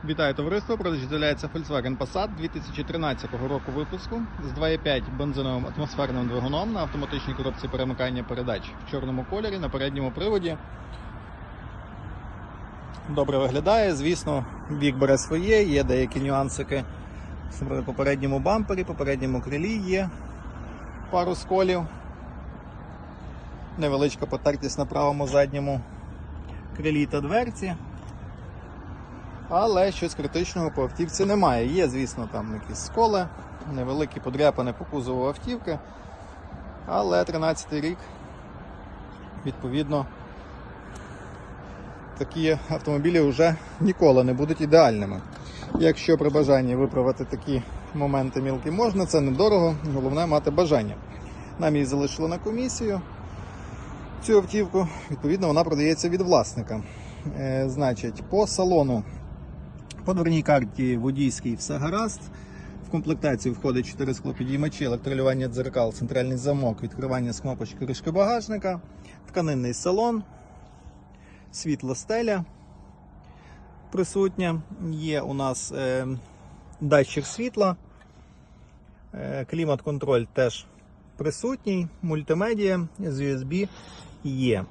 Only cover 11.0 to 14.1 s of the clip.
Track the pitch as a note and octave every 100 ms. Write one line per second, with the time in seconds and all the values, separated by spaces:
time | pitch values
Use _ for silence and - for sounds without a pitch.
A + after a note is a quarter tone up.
11 | - - - - - - - - - -
12 | - - - - - - - - - -
13 | - D3 C#3+ C#3 C3+ C3+ D#3 A3 G#3 D3
14 | D3